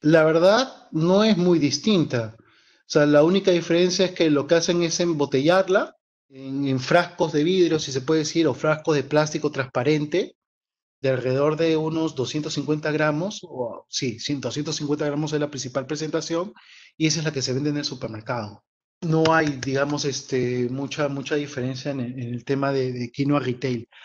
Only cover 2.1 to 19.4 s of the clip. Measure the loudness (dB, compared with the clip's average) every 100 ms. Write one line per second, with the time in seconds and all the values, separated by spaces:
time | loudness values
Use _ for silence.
2.1 | -2 -4 -10 _ _ _ _ _ 2 6
3.1 | 6 6 4 4 2 2 2 2 2 0
4.1 | 2 2 2 4 2 2 0 0 0 -2
5.1 | 0 0 0 2 2 4 0 0 _ _
6.1 | _ _ -16 -10 -4 -2 -2 2 2 2
7.1 | -2 -2 0 2 4 2 2 -2 -6 0
8.1 | 0 0 0 0 2 0 0 2 0 2
9.1 | 2 2 0 -4 -4 -4 -2 2 0 0
10.1 | -2 -4 _ _ _ _ _ _ _ -2
11.1 | 0 0 0 0 2 0 0 0 -2 -4
12.1 | -4 -4 -4 -6 -6 -4 -2 -2 0 0
13.1 | 0 -4 -8 -14 -8 -8 -8 -10 -6 -6
14.1 | -6 -6 -4 -4 -6 -6 -6 -4 -2 -2
15.1 | -2 -2 -2 -4 -6 -6 -6 -6 -6 -4
16.1 | -4 -4 -4 -4 -10 -20 -20 -20 _ 0
17.1 | 0 -2 -4 -2 -2 -2 -2 -6 -8 -10
18.1 | -10 -8 -6 -6 -12 _ _ _ _ -2
19.1 | 2 4 4